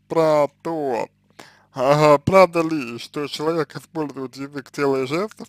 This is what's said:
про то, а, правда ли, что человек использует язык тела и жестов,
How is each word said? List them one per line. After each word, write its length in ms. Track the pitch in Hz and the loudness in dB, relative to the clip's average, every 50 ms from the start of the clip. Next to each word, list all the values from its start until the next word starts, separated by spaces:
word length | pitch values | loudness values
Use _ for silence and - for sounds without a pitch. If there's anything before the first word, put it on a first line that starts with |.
| _ - | _ -6
про 400 | 160 165 160 156 151 151 143 139 _ _ | -2 0 2 2 2 2 2 0 _ _
то, 480 | - 165 165 160 147 135 120 113 110 - _ _ _ _ _ - - - _ _ _ _ - | -10 -8 -8 -6 -4 -4 -4 -4 -6 -8 _ _ _ _ _ -20 -20 -20 _ _ _ _ -6
а, 460 | 135 123 135 143 151 151 151 147 143 | -2 2 2 4 6 6 6 6 4
правда 420 | - - 185 190 185 175 170 170 | 4 4 4 6 6 6 4 0
ли, 380 | 160 160 160 156 127 117 120 117 | -2 -2 -2 -6 -6 -8 -10 -12
что 260 | - - - 151 147 135 | -14 -12 -10 -10 -10 -10
человек 480 | - - 151 160 170 165 147 - - | -8 -6 -4 -4 -2 -2 -4 -6 -8
использует 600 | 156 - _ - 160 151 139 131 135 131 127 120 | -16 -18 _ -10 -8 -8 -8 -8 -10 -12 -12 -12
язык 340 | 131 139 139 147 147 139 - | -14 -14 -12 -12 -14 -14 -12
тела 320 | - - 143 139 135 131 | -6 -4 -2 0 0 -2
и 60 | 131 123 | -2 -4
жестов, 400 | 147 170 208 220 - - 190 | -4 -6 -6 -6 -10 -14 -20